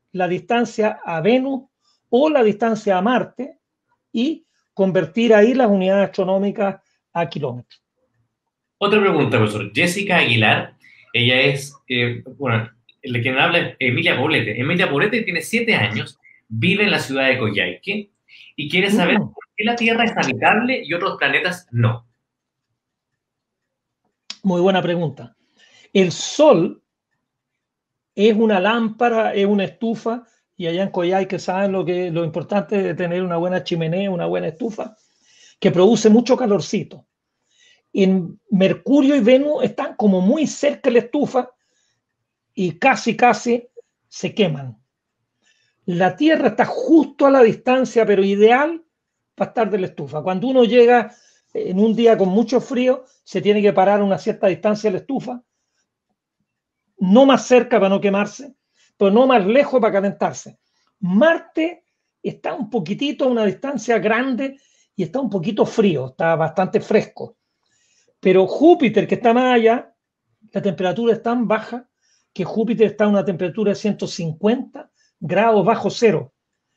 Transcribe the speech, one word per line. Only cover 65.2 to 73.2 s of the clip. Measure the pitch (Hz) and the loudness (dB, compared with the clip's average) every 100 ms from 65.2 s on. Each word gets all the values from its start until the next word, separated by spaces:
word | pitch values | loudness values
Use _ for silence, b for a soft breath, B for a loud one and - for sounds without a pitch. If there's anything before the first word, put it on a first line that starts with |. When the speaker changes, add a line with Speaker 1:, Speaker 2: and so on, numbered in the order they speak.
| 262 | -4
Speaker 1:
poquito | 202 165 214 233 | -4 -4 -2 -2
frío, | - 202 147 127 | 2 0 0 -6
está | - 165 160 | -4 -2 0
bastante | 160 175 185 214 | 0 -2 -2 -2
fresco. | - - - - 131 _ _ _ _ _ _ _ _ _ | 0 -2 -2 -10 -18 _ _ _ _ _ _ _ _ _
Pero | 190 185 185 | 2 4 2
Júpiter, | - 302 339 240 208 165 | 4 4 6 4 0 0
que | 190 | 0
está | 240 | 2
más | 240 254 | 2 2
allá, | 247 220 240 - _ _ _ _ _ _ | 4 4 2 -4 _ _ _ _ _ _
la | 196 | -6
temperatura | 196 147 185 180 233 | -4 -4 -4 -2 0
es | 226 | 0
tan | 233 247 220 | -2 -2 -2
baja | 214 214 240 - _ _ _ _ | -2 -4 -14 -16 _ _ _ _
que | - | -10
Júpiter | 175 208 226 220 214 | -6 -4 -2 2 0
está | 208 208 | 2 0
a | |
una | 202 | 2